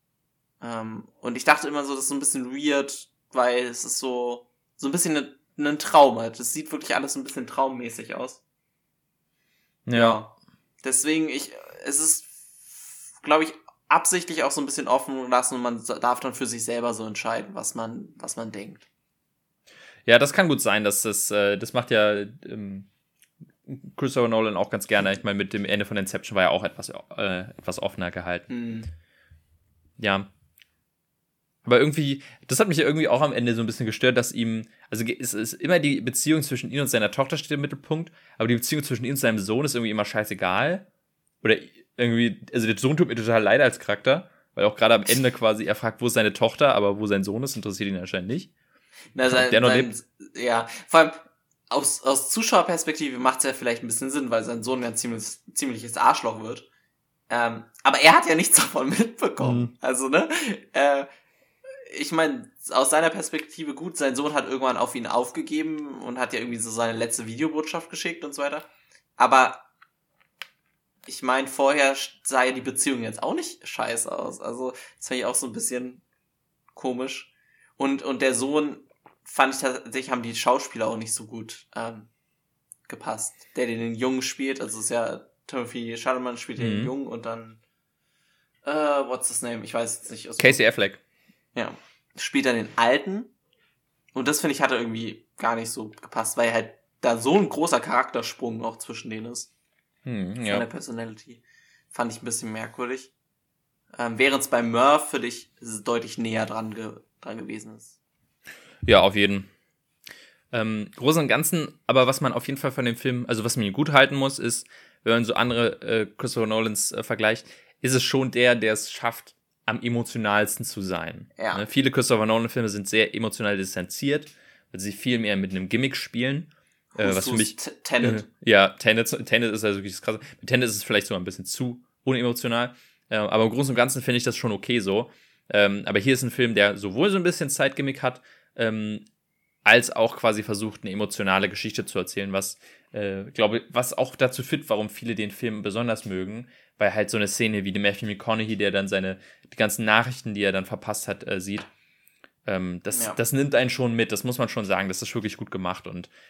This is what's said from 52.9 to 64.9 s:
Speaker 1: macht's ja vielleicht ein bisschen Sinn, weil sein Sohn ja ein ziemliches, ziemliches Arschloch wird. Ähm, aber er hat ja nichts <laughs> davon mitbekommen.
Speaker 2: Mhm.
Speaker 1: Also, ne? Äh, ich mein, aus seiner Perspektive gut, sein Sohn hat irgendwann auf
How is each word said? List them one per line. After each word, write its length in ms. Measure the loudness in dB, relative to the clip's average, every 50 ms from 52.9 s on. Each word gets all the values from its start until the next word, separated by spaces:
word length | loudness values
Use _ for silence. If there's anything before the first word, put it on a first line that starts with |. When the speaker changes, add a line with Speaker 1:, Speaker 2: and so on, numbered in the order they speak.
| -4 -4 -4 -6 -4 0
Speaker 1:
macht's 260 | 2 2 2 2 0
ja 100 | -2 -2
vielleicht 280 | -2 -2 -2 -2 -2 -4
ein 40 |
bisschen 240 | -6 -6 -4 -4 -4
Sinn, 200 | -4 -4 -2 0
weil 140 | 0 0 0
sein 180 | -2 -4 -6 -4
Sohn 200 | -2 -2 -2 -2
ja 60 | -4
ein 80 | -4
ziemliches, 460 | -4 -4 -4 -6 -6 -8 -10 -12 -14 _ -12 -8
ziemliches 420 | -6 -4 -4 -4 -6 -10 -8 -2
Arschloch 460 | 4 4 4 4 4 2 -4 -4 -6 -8
wird. 280 | -10 -12 -12 -14 _ _ _ _ _ _ _ _ _ _ _ _ -4
Ähm, 340 | 0 2 2 2 0 -4 -10 -16 _ -2 2
aber 180 | 2 4 8
er 120 | 10 10 10
hat 140 | 10 8 6
ja 60 | 4
nichts 220 | 4 4 4 4
<laughs> 40 | 4
davon 300 | 4 2 0 -2 0 2
mitbekommen. 680 | 2 2 0 0 0 -2 -2 -2 0 0 0 0 2 2
Speaker 2:
Mhm. 180 | 0 -2 -4 _
Speaker 1:
Also, 280 | -2 0 0 0 2 2
ne? 180 | 4 2 2 2 0 -2 -2 -4 -6 -6 -8 -4 0
Äh, 320 | 2 4 4 4 2 -2 -6 -12 _ _ _ _ _ _ _ _ _ -20 -18 -18 -18 -18 -14 -10
ich 140 | -8 -6 -2 0
mein, 380 | 2 2 2 0 -4 -8 -14 _ -16 -8 0
aus 200 | 2 2 4 4
seiner 200 | 4 4 4 4
Perspektive 640 | 2 -2 -4 -6 -6 -6 -8 -8 -12 -10 -8 -8 -8
gut, 220 | -8 -8 -10 -4
sein 200 | -2 -2 0 0
Sohn 160 | 0 -2 -2 0
hat 120 | -2 -2 -2
irgendwann 280 | -2 -2 0 0 0
auf 180 | 0 0 -2